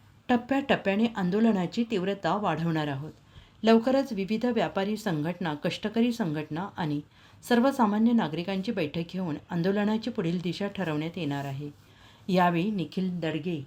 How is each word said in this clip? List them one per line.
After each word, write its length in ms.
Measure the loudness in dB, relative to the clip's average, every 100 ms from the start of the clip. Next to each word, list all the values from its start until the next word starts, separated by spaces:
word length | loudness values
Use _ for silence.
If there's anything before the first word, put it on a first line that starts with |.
| -20 -8 0
टप्प्याटप्प्याने 800 | 0 2 0 2 0 2 2 0 0
आंदोलनाची 680 | 0 4 4 4 0 -2 -2
तीव्रता 460 | -2 -2 -2 0 0
वाढवणार 520 | 0 0 0 0 0
आहोत. 240 | -4 -8 -14 -20 -20 -20 -2
लवकरच 500 | 4 6 6 2 0
विविध 320 | -2 -2 0
व्यापारी 520 | 0 0 0 0 -2 -2
संघटना, 580 | -2 -2 -2 -2 -4
कष्टकरी 580 | -4 -4 -4 -4 0 0
संघटना 560 | 0 -2 -2 -4 -6 -6 -4
आणि 240 | -2 -2 -6 -16 -20 -12 0
सर्वसामान्य 640 | 4 4 4 2 4 4
नागरिकांची 600 | 4 2 -2 -2 -2 -2
बैठक 300 | -2 -2 -4 -6
घेऊन 240 | -4 -4 -6 -4
आंदोलनाची 600 | -2 0 2 2 0 -2
पुढील 300 | -4 -2 -2
दिशा 260 | -2 -4 -4
ठरवण्यात 440 | -4 -2 -2 -4 -4
येणार 280 | -4 -4
आहे. 260 | -4 -8 -10 -12 -20 -20 -20 -14 0
यावेळी 420 | 4 4 4 0
निखिल 500 | -2 -4 -2 -2 -2
दडगे 460 | -2 -2 -4 -6